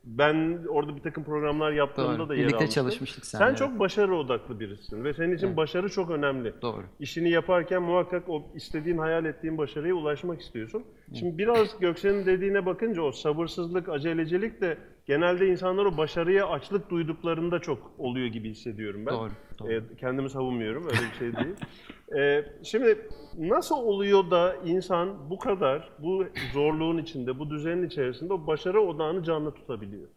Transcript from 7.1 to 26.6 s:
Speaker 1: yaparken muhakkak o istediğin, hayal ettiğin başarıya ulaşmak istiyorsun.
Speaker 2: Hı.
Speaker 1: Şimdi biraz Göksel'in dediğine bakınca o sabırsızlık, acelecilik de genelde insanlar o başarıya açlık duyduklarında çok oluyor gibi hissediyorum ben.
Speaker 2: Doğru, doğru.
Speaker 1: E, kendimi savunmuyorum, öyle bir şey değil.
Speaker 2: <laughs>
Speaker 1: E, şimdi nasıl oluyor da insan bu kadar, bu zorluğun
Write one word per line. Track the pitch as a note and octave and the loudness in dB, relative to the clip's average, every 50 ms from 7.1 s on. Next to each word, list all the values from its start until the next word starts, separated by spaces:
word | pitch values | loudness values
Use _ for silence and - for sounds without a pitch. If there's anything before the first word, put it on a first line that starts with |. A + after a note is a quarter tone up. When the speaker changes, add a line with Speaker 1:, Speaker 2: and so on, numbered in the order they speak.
| - E3+ E3+ E3+ | -4 0 2 4
Speaker 1:
yaparken | E3+ E3 D#3+ F#3 F#3 F3 D#3+ E3+ F#3 F#3 F3 | 4 4 4 4 2 2 2 2 0 0 2
muhakkak | E3+ F3 F3+ E3 F3 F#3 F3 F3 F#3 | 2 2 2 2 2 -2 -4 -4 -4
o | E3 D3+ D3+ - - | -6 -6 -6 -10 -14
istediğin, | D#3+ - - - D#3 D3+ E3+ F3 | -14 -12 -6 -6 -4 -2 0 0
hayal | E3 D#3 D#3+ E3 E3 D#3+ | 0 0 0 0 0 0
ettiğin | D#3 D3+ - - D#3+ D#3+ | -2 -4 -4 -6 -4 -2
başarıya | D#3 D3+ B2+ - D3+ D3 F3 F#3 | -2 -2 -2 -2 -4 -2 0 0
ulaşmak | F3 D3+ D3 D3 C#3+ - F3 E3+ E3 | 0 0 -2 -2 -2 -4 -6 -6 -8
istiyorsun. | - - - A#2 G#2+ A2+ - D3 D3 - - - - - | -10 -10 -8 -8 -8 -6 -6 -8 -8 -8 -20 -20 -20 -14
Speaker 2:
Hı. | C3+ | -8
Speaker 1:
Şimdi | A#2+ F3 F3+ D#3+ | -4 -4 -4 -2
biraz | D#3 G#3 A3+ A#3 A3+ G#3+ G3 - - | 0 2 4 6 6 6 4 2 0
Göksel'in | F#3 F3 E3 - - G3+ G3+ G3+ F#3+ | 2 2 2 2 2 2 2 4 4
dediğine | F#3 F#3 F3+ F#3+ G3 G3 G3+ F3+ | 4 4 4 4 2 2 2 2
bakınca | F#3 F3 - A#3 A#3 A3 E3 | 0 0 0 0 -2 0 0
o | D#3+ C#3 | 0 0
sabırsızlık, | C3 - - D#3 D3 D#3 E3+ D#3+ - F#3+ F3 E3+ F3 F#3 E3+ F#3 | -2 0 0 0 2 2 -2 -2 -2 -4 -4 0 -2 -2 -2 0
acelecilik | D#3+ C#3+ C#3+ E3+ E3 E3 D#3+ D#3 F3 F#3 G#3 A3+ A3 - | -4 -2 0 0 0 0 0 2 0 0 0 -2 -2 -2
de | G3 F3 D3+ - - - - _ _ | -2 -2 -2 -4 -8 -20 -20 _ _
genelde | - C#3 D3 E3+ F3 F3+ F3 F#3+ | 2 2 4 4 4 4 4 4
insanlar | F#3+ F3+ E3 F#3 F#3 F#3 G3 G3+ | 4 4 2 2 0 2 4 2
o | G3+ E3 | 2 4
başarıya | D3+ D#3 D3 - F3 E3 E3+ F#3+ G3 G3+ E3 | 2 0 0 0 0 2 4 4 4 4 2
açlık | E3 C#3+ - - G3 G3 - - | -2 -4 -4 -2 -2 -2 -2 0
duyduklarında | F3 E3+ E3 D#3 D#3+ - - E3+ E3 D#3+ E3+ F3 F3 E3 | -2 0 0 -2 -4 -2 0 0 0 0 0 0 0 0
çok | - E3+ C#3 - - - - | 0 -2 -4 -4 -4 -18 -12
oluyor | - D3+ B2 B2 C3 B2+ | -6 -4 -2 -2 0 -2
gibi | A#2+ G#2+ A#2 G#2+ A2 | -2 -4 -4 -8 -8
hissediyorum | G#2+ G#2+ - B2 G#2+ G2+ A2 G#2 G2 G2+ G#2+ | -10 -8 -10 -10 -8 -6 -8 -8 -6 -6 -4
ben. | C3 C3+ | -4 -4
Speaker 2:
Doğru, | A#2 A2+ G#2+ G2 - - - - - | -4 -4 -6 -8 -12 -14 -16 -12 -8
doğru. | G#2+ A2+ | -4 -2
Speaker 1:
E, | A2+ A2+ A2+ A2+ - | -2 -2 -4 -6 -14
kendimi | - C3 B2+ B2+ C3+ C3+ C3+ | -6 -4 -2 -2 -2 -4 -4
savunmuyorum, | B2+ C3+ C3 B2+ B2 A#2+ A2+ G#2+ A2+ D3 F3 | -2 -2 -2 -2 -2 -2 -2 -2 -4 -4 -4
öyle | E3+ G#2+ A2 A#2 A2 - | -2 0 0 0 -2 -4
bir | - | -6
şey | B2+ A#2+ A2+ | -6 -4 -2
değil. | - B2+ D3+ G3+ - | -2 -4 -4 -4 -10
Speaker 2:
<laughs> | - - - - - - - - _ - - C#3 | -12 -14 -14 -20 -20 -20 -20 -20 _ -4 0 2
Speaker 1:
E, | C#3+ C#3+ C#3+ D3 D3 - - - - | 4 4 4 2 0 -4 -12 -14 -10
şimdi | - - A3 A#3+ A3+ G#3+ G#3+ - - - - - - - | -2 -2 4 4 4 4 4 0 -12 -14 -14 -14 -14 -8
nasıl | E3+ D#3 F3 A#3 D#4+ - - D#4+ | -6 0 2 2 2 2 2 0
oluyor | C#4+ A#3 A3+ G3+ G3 G3+ G3+ G3+ G3 F#3 E3+ | 0 2 0 2 2 2 4 6 4 6 6
da | F3+ E3+ F3 F#3 F3+ - - | 4 4 4 4 2 -2 -2
insan | E3 E3+ F#3 F3+ - F#3+ E3+ F3 F#3+ G3+ F3+ C#3 D3 | 0 0 0 2 2 0 2 2 0 -4 -8 -8 -8
bu | F3+ F#3+ | -8 -4
kadar, | - C4 G3+ F#3 E3 C3 C3+ D#3 D#3+ - - - | 0 -2 0 2 4 2 2 0 -4 -12 -16 -8
bu | D3 E3+ F#3+ F#3+ F#3 - - - C3+ B2 A#2+ | -2 -2 0 0 0 -2 -4 -8 -6 -4 0
zorluğun | C#3+ | 2